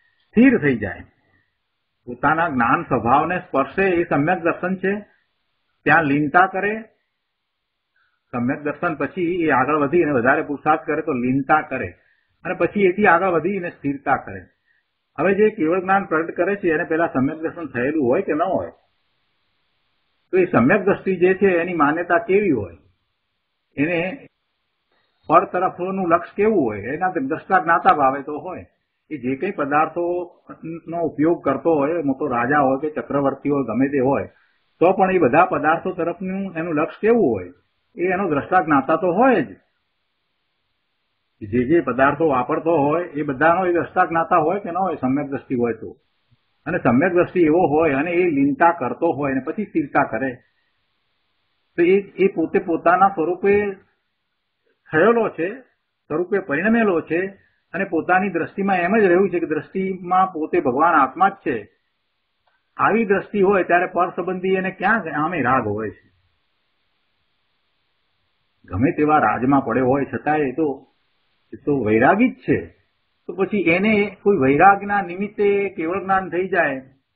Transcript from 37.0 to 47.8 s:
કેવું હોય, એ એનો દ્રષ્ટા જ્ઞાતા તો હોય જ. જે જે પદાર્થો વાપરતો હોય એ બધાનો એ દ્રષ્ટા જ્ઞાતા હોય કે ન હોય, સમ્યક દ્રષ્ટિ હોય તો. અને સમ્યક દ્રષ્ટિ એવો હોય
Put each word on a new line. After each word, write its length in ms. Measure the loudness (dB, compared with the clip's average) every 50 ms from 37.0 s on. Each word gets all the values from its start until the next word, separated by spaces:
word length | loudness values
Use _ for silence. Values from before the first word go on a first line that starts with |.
કેવું 260 | 2 2 4 4 4
હોય, 260 | 2 0 -2 -6 -10 -16 _ _ _ _ _ _ _ -8
એ 80 | -4 -4
એનો 180 | -2 -2 -2 -2 -2
દ્રષ્ટા 320 | -2 -2 -2 0 0 0
જ્ઞાતા 400 | 2 2 2 2 2 2 0 0
તો 80 | 0 0
હોય 280 | 2 4 4 4 4 2
જ. 80 | 0 -4 -8 -18 _ _ _ _ _ _ _ _ _ _ _ _ _ _ _ _ _ _ _ _ _ _ _ _ _ _ _ _ _ _ _ _ _ _ _ -16
જે 180 | -8 -4 -2 0 2
જે 180 | 2 2 2
પદાર્થો 420 | 2 0 0 2 2 2 2 2 0 2
વાપરતો 440 | 2 0 0 -2 -4 -4 -2 0 0 2
હોય 320 | 2 0 0 -2 -4 -6
એ 120 | -8 -8
બધાનો 440 | -6 -6 -4 0 0 0 2 2 0
એ 60 | 0
દ્રષ્ટા 340 | 0 -2 -2 -2 0 0 0
જ્ઞાતા 340 | 0 0 -2 0 2 2 2
હોય 200 | 2 2 0 -2
કે 100 | -4 -6
ન 80 | -4 -4
હોય, 180 | -4 -4 -4
સમ્યક 320 | -4 -2 -2 -2 -2 -4 -6
દ્રષ્ટિ 280 | -8 -10 -8 -6 -4
હોય 200 | -2 -2 -2 -4 -6
તો. 100 | -10 -16 -18 _ _ _ _ _ _ _ _ _ _ _ _ _ -8
અને 120 | -6 -4 -2
સમ્યક 340 | 0 2 2 2 2 2
દ્રષ્ટિ 280 | 2 2 0 0 2 2
એવો 200 | 2 4 4 2 2
હોય 280 | 2 2 2